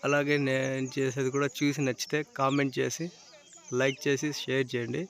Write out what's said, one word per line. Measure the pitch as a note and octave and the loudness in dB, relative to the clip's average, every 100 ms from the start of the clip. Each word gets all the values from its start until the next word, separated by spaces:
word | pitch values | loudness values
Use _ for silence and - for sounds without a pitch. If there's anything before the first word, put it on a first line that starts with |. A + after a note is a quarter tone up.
| C#3 | 2
అలాగే | D3 C#3+ D3 C3+ | 2 4 2 2
నేను | C3 C3 C3+ C3 C#3 | 2 0 -2 -4 0
చేసేది | C3+ B2+ C3 C#3 | -2 0 0 0
కూడా | C#3+ - | -2 2
చూసి | D3 C#3+ C3+ | 0 2 0
నచ్చితే | B2 - D3 D3+ - | -2 -2 -4 -4 0
కామెంట్ | C3+ C#3+ C#3 C3 | 2 4 0 0
చేసి, | C3 - E3+ - - - - - - B2 | -2 -2 -8 -10 -20 -20 -20 -20 -6 0
లైక్ | C3+ C3+ C#3 | 0 0 0
చేసి, | C#3 D3+ C#3+ | 0 0 -4
షేర్ | - C3 B2+ B2 | -2 -2 0 -2
చేయండి. | A#2 C3 F#3 | -4 -4 -6